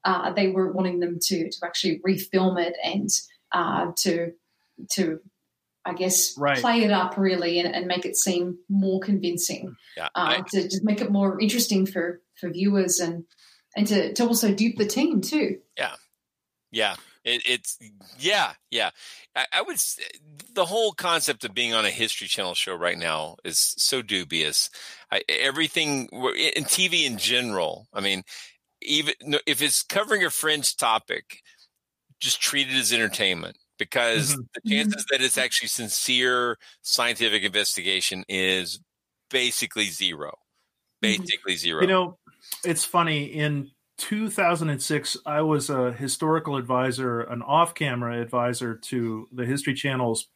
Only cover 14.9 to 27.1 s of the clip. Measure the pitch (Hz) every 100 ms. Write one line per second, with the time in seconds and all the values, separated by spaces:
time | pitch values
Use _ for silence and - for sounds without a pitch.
14.9 | - 320 240 - 302 214 - _ - 135
15.9 | - _ _ _ _ _ _ _ 110 104
16.9 | - - _ 117 120 120 123 - - 110
17.9 | 101 95 127 156 208 127 - _ 120 101
18.9 | - - - - - 127 - 381 277 -
19.9 | - - - 151 147 - - 170 214 220
20.9 | 180 180 165 151 123 120 98 120 113 104
21.9 | 95 110 - 98 - 95 87 - 90 87
22.9 | 87 82 78 78 85 85 82 - - -
23.9 | 135 110 98 82 80 76 76 - - -
24.9 | - - 98 - - 135 135 160 - 156
25.9 | 139 120 123 127 - 147 - 147 - 185
26.9 | 170 147